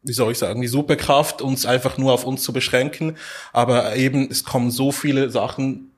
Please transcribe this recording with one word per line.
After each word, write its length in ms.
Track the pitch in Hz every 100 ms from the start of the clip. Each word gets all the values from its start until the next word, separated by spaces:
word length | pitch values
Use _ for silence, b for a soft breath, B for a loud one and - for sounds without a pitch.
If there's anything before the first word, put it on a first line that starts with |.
wie 100 | -
soll 180 | 120 113
ich 60 | 120
sagen, 240 | 92 113
die 60 | 123
Superkraft, 720 | 135 151 147 - 143 151 -
uns 240 | 135 131 110
einfach 320 | 127 131 131
nur 160 | 135
auf 100 | 127
uns 200 | 131 131
zu 100 | -
beschränken. 640 | 127 - 127 131 - 160 160 B B B
Aber 440 | 120 120 123 110 110
eben, 340 | 131 135 135
es 140 | -
kommen 260 | - 131 123
so 220 | 120 139
viele 400 | 139 147 135 135
Sachen 600 | 113 104 - 135 131 -